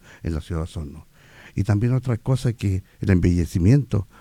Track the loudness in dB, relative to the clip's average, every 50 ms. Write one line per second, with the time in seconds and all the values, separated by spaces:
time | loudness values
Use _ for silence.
0 | -10 -20 -16 -10 -6 -6 -6 -6 -6 -6 -6 -6 -6 -8 -8 -10 -12 -12 -14 -18
1 | -20 _ _ _ -20 -20 -20 -20 -20 -10 -6 -4 0 0 0 0 0 0 0 -2
2 | -2 -2 -4 -4 -2 -2 -2 0 0 -2 -4 -2 -2 -2 -2 -4 -6 _ _ -4
3 | 0 2 4 4 4 4 2 2 0 0 0 2 4 6 6 4 2 0 -2 -4
4 | -4 -6 -12 -20